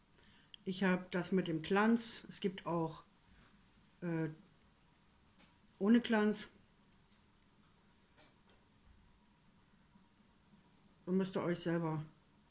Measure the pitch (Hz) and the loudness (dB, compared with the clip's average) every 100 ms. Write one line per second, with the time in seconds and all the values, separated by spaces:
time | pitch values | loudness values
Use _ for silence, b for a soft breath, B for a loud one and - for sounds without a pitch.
0 | _ B B B B B 190 190 190 180 | _ B B B B B -8 0 2 2
1 | - 180 175 185 170 160 156 196 220 233 | 0 -6 0 0 0 -2 0 2 4 4
2 | - - - - 196 - 156 170 160 - | 0 -8 -12 -6 -6 -4 -4 -2 -4 -8
3 | - _ _ b b b _ _ _ - | -20 _ _ b b b _ _ _ -8
4 | 175 160 156 156 - _ _ _ _ _ | -4 -2 -4 -6 -20 _ _ _ _ _
5 | _ _ _ _ - _ _ - 196 233 | _ _ _ _ -20 _ _ -2 4 4
6 | 233 220 214 208 - - _ _ _ _ | 4 2 2 0 -8 -20 _ _ _ _
7 | _ _ _ _ _ _ _ _ _ _ | _ _ _ _ _ _ _ _ _ _
8 | _ _ - _ _ - _ _ - - | _ _ -20 _ _ -20 _ _ -20 -20
9 | - _ _ _ _ _ _ _ _ - | -20 _ _ _ _ _ _ _ _ -20
10 | _ _ _ _ _ - - - - - | _ _ _ _ _ -20 -20 -20 -20 -12
11 | 180 190 190 196 160 170 175 170 160 156 | -2 0 0 -2 -2 -2 -2 0 0 -4
12 | 156 - _ _ _ | -8 -14 _ _ _